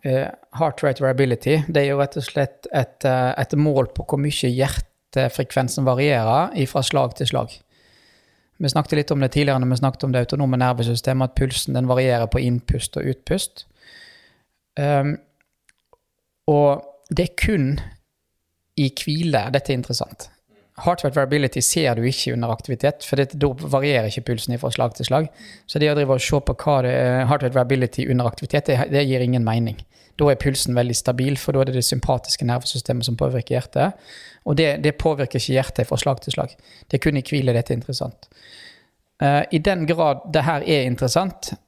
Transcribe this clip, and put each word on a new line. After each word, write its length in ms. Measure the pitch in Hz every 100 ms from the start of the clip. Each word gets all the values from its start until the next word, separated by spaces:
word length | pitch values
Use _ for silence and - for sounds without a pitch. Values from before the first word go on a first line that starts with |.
| 143
Eh, 220 | 131 135 - _ 123
heart 240 | 160 - 147
rate 160 | 127
variability, 540 | 135 127 135 117 - 156 147
det 160 | 160
er 60 | 139
jo 80 | 139
rett 180 | 139 -
og 20 |
slett 460 | 127 - 135 - -
et, 320 | 151 127 _ 139
eh, 240 | 127 127 131
et 140 | 135 147
mål 300 | 151 135 120 -
på 100 | -
hvor 140 | 139
mye 300 | 147 143 131
hjertefrekvensen 1300 | 123 135 - - _ _ - 131 - 131 - 131 - 131
varierer 680 | 127 147 131 110 127 180 208
ifra 220 | 131 147 131
slag 300 | 143 127 -
til 80 | 127
slag. 240 | 135 120 - _ _ _ _ _ _ _ _ _ _
Vi 80 | 147
snakket 240 | 156 151 151
litt 100 | 143
om 140 | 143
det 80 | 135
tidligere 240 | 143 143 131
når 140 | 127
vi 80 | 127
snakket 220 | 135 127 143
om 60 |
det 80 | 127
autonome 340 | 120 143 139 127
nervesystemet, 640 | 127 123 117 120 - 131 127
at 20 |
pulsen 400 | - 135 123 -
den 140 | 127 127
varierer 400 | 127 131 120 113
på 80 | 127
innpust 580 | 123 120 - 123 - -
og 120 | -
utpust. 540 | 127 - 190 - - - _ - - - - _ _ _ _ _ -
Ehm, 380 | 143 143 139 147 _ _ _ _ _ _ _ _ _ _ _ _ -
og 380 | 147 147 143 - - _
det 160 | 143 180
er 80 |
kun 460 | - - 202 135 147 - - _ _ _ _ _ _ _ -
i 80 | 139
hvile, 600 | - - 151 170 135 104
dette 220 | 135 -
er 80 | 131
interessant. 460 | - 131 - - - _ _ _ _ -
Heart 240 | - 175
rate 100 | 147 143
variability 420 | 135 147 135 -
ser 340 | - - 147 117
du 60 |
ikke 300 | 120 127 -
under 160 | 120 117
aktivitet, 540 | - - 123 139 147
for 120 | - 139
det, 180 | 135 151
da 100 | 143
varierer 580 | 131 156 139 139 135 107
ikke 160 | 117 120
pulsen 240 | 117 -
ifra 160 | 120 131
slag 220 | 113 120
til 100 | -
slag. 220 | 123 131 156 - - - -
Så 120 | 165
det 120 | 151
å 40 | 147
drive 160 | 139
og 80 | 131
se 140 | - 147
på 140 | - 123
hva 220 | - 139
det 120 | 127
er, 320 | 127 127 127 123
heart 160 | 143
rate 100 | 131
variability 520 | 131 123 131 123 - 131
under 220 | 127 120
aktivitet, 400 | - - 147 -
det, 80 | 131 143
det 140 | 139 143
gir 140 | 131
ingen 240 | 123 123
mening. 320 | 113 117 113 104 - _ _ -
Da 100 | 147
er 60 | 135
pulsen 380 | 147 135 -
veldig 220 | 123 123 117
stabil, 400 | - 123 131 139
for 160 | -
da 80 | 139
er 80 | 135
det 40 |
det 100 | 127
sympatiske 600 | 120 127 - 127 - -
nervesystemet 600 | 123 120 - 120 - 123
som 120 | 117 117
påvirker 400 | 139 127 - 123
hjertet. 340 | - 135 156 190 - - - - -
Og 100 | 147
det, 140 | 160 143
det 140 | 147 147
påvirker 400 | 165 147 131 135
ikke 160 | - 131
hjertet 280 | 131 - -
fra 80 | -
slag 200 | - 131
til 120 | -
slag. 240 | - - - - - -
Det 100 | 127
er 60 |
kun 120 | - 143
i 60 |
hvile 300 | 127 147 131
dette 200 | 117 117
er 60 | 120
interessant. 500 | - 127 - - - _ - - - - _ _ _ _
Eh, 240 | 143 143 -
i 60 | 165
den 260 | 160 185 156
grad 380 | 165 160 135 196
det 100 | 156
her 200 | 147 151
er 240 | - 151 127
interessant 640 | 123 131 165 185 - - -